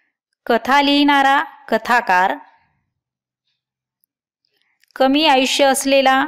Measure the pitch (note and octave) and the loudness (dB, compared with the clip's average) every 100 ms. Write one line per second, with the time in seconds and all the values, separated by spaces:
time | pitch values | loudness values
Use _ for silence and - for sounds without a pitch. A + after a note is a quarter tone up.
0 | _ _ _ _ - A#3 - C#4 C#4 C#4+ | _ _ _ _ -4 -4 0 0 0 0
1 | D4 C#4+ C#4 C#4 - - - A3 - A#3+ | 2 2 2 0 -4 -12 -6 -6 -2 -2
2 | - F3+ F#3 C#4+ - _ _ _ _ _ | 0 0 0 -4 -12 _ _ _ _ _
3 | _ _ _ _ _ _ _ _ _ _ | _ _ _ _ _ _ _ _ _ _
4 | _ _ _ _ _ _ _ _ _ - | _ _ _ _ _ _ _ _ _ -4
5 | C4 C#4+ D#4 C4 C4 - C#4 C4+ C#4 C4+ | 0 0 2 0 0 0 0 0 0 0
6 | C4 C4 | 2 0